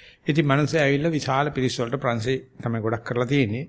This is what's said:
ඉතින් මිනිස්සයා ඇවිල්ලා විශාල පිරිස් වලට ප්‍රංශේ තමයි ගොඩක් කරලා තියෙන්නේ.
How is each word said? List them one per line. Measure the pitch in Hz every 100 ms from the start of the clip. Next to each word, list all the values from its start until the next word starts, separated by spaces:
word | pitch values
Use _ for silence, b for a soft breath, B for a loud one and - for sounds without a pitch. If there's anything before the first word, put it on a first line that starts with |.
| B B
ඉතින් | - 151 147
මිනිස්සයා | 139 147 165
ඇවිල්ලා | 139 139 160
විශාල | 156 - 135 147
පිරිස් | 143 131 -
වලට | 120 139
ප්‍රංශේ | 127 117 110 131 - -
තමයි | 120 113
ගොඩක් | 110 113
කරලා | - 120 123
තියෙන්නේ. | 143 117 113